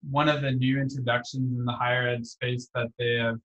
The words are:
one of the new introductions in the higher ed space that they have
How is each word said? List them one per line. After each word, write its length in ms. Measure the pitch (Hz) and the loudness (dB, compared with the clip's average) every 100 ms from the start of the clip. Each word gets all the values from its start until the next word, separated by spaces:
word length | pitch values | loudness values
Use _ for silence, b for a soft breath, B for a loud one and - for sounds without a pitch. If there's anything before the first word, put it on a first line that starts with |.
| 147 | -2
one 180 | 143 151 | 2 4
of 140 | 147 | 4
the 80 | 139 | 2
new 300 | 131 127 135 | 2 2 2
introductions 760 | 135 135 120 120 120 131 127 123 | 0 -2 0 0 -2 -4 -2 0
in 60 | |
the 80 | 123 | -2
higher 360 | 120 123 123 123 | -2 0 2 2
ed 180 | 120 117 | -2 -4
space 420 | - 123 123 120 | -6 -4 -4 -4
that 140 | 123 117 - | -4 -4 -2
they 160 | 120 120 | 0 2
have 220 | 117 113 | 0 -2